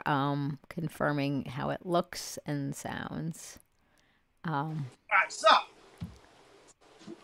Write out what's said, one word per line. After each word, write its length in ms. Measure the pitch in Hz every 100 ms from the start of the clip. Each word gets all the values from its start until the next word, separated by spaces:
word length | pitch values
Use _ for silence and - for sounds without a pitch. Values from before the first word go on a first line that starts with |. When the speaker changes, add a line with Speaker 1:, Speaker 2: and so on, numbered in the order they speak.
Speaker 1:
um, 540 | - 147 139 143 139 143 -
confirming 760 | - 160 - 147 147 139 143 -
how 240 | 131 143
it 160 | 143 185
looks 520 | 175 170 - - -
and 320 | - 147 139 139
sounds. 840 | - - - 139 160 160 - - _ _ _ _ _ _ _ _
Um, 400 | 165 147 156 156 131 - -
Speaker 2:
All 80 | 196
right, 140 | -
so. 160 | - 311 269 - - - - - - - - - - - - - - - -